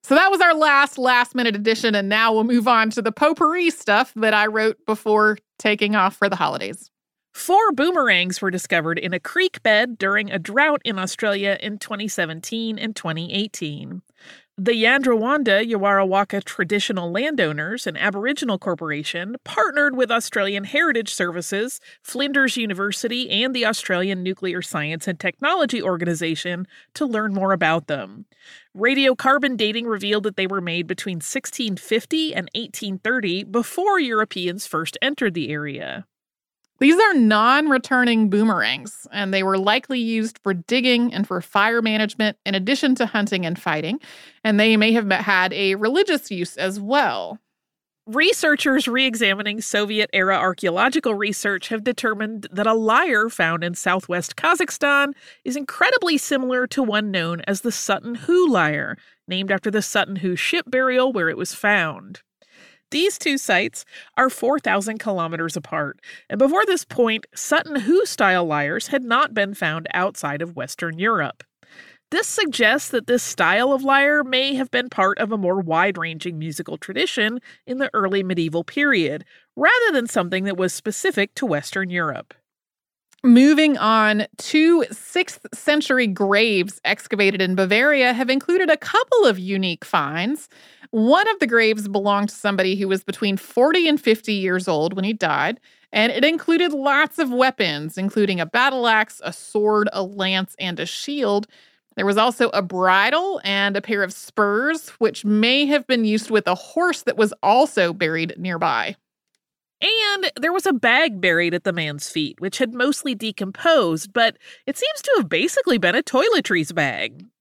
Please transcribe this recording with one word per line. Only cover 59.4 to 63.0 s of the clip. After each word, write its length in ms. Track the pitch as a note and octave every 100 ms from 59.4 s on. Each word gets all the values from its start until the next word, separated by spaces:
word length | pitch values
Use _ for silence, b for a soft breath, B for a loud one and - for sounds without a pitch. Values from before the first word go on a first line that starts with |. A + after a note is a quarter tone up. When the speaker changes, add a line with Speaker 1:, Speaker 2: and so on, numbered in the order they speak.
| G3
Speaker 2:
after 200 | G3 A3
the 100 | G#3
Sutton 360 | - G#3 F#3+ G3
Hoo 200 | F#3 F3+
ship 300 | - E4+ B3
burial 420 | B3+ C4 B3+ B3+
where 200 | A3+ E3
it 80 | D3+
was 160 | F3+
found. 680 | - G#3 G#3 D#3+ A2+ G2 G#2 _ _ b b b b _
These 260 | D4